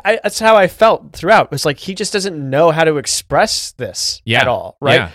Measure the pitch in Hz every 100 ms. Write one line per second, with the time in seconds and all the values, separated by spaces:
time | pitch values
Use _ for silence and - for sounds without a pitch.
0 | 196 220 208 - 220 220 180 - 220 180
1 | - - 175 214 - 139 156 131 - 190
2 | 190 208 190 156 135 135 165 156 160 147
3 | - - - 147 208 - - - 107 -
4 | - - 113 120 127 101 87 - 139 131
5 | 87